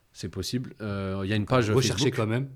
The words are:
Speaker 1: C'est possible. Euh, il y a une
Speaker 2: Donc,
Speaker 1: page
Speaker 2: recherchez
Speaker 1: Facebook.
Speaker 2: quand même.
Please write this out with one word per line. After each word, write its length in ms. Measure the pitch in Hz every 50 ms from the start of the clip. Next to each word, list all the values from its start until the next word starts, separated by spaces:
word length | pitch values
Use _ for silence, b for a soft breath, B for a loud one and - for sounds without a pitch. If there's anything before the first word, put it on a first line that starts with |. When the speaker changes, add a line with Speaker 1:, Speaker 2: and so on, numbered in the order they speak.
| B _ _
Speaker 1:
C'est 160 | - - 95
possible. 460 | - 95 90 - - 123 131 - - -
Euh, 400 | 107 107 101 98 98 95 95 98 95
il 60 | 98
y 40 | 107
a 20 |
une 80 | 107 104
Speaker 2:
Donc, 60 | 95
Speaker 1:
page 200 | 131 127 117 104
Speaker 2:
recherchez 340 | 110 127 127 110 95 95 135 131
Speaker 1:
Facebook. 40 | -
Speaker 2:
quand 120 | - 110 107
même. 220 | 113 123 139 135 135